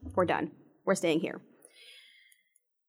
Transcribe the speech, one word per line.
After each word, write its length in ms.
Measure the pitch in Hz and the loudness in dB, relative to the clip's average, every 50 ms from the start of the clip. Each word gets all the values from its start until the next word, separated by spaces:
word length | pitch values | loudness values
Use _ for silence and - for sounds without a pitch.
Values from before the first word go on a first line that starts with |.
| - - - | -14 -6 0
"We're 100 | - 180 | 0 2
done. 260 | 165 147 82 151 151 - - - - _ _ - | 2 2 0 -2 -4 -8 -14 -20 -20 _ _ 0
We're 100 | 185 196 | 0 0
staying 260 | - - 170 151 160 | 2 2 2 2 2
here." 200 | 185 - - - - - - _ - - _ - - - - - - - - - - _ - _ _ _ _ _ _ _ _ _ _ | 0 -2 -6 -8 -14 -20 -20 _ -20 -20 _ -20 -20 -20 -20 -20 -20 -20 -20 -20 -20 _ -20 _ _ _ _ _ _ _ _ _ _